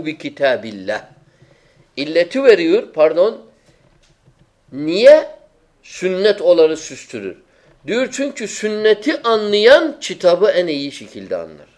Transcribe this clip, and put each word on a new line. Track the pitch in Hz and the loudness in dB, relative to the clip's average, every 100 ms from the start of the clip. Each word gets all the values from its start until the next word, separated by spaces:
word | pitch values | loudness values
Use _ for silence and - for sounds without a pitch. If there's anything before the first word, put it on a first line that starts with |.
| 156 | -4
بِكِتَابِ | 151 143 139 139 113 | -10 -12 -4 -2 -2
اللّٰهِ. | 110 104 95 107 - _ _ _ _ _ _ _ _ - | -6 -12 -10 -10 -10 _ _ _ _ _ _ _ _ -10
İlleti | 147 165 175 262 | -4 -2 0 0
veriyor, | 269 185 165 208 - | 4 4 2 -2 -2
pardon. | 160 156 156 208 226 - _ _ _ _ _ _ _ _ _ _ _ _ | 0 0 2 -2 -2 -14 _ _ _ _ _ _ _ _ _ _ _ _
Niye | 131 151 180 254 311 - - _ _ _ _ | -10 -4 4 6 6 4 -10 _ _ _ _
sünnet | - - 185 185 208 202 | -20 -6 -4 0 0 2
onları | 170 165 156 156 | 2 4 2 0
süstürür? | - 135 - 117 98 85 _ _ _ _ 131 | -10 -18 -14 -12 -12 -12 _ _ _ _ -6
Diyor | 226 254 | -4 -4
çünkü | 254 277 269 208 | -4 -8 -8 -12
sünneti | - 214 214 214 208 269 320 | -8 -6 -2 0 0 0 -4
anlayan | 233 220 208 208 220 302 320 - | 0 -2 0 2 6 6 4 -6
kitabı | - 180 175 175 208 | -12 -2 0 2 2
en | 180 175 | 0 -2
iyi | 143 139 | -4 -8
şekilde | - 101 110 95 90 | -12 -18 -18 -10 -10
anlar. | 82 76 73 | -10 -18 -20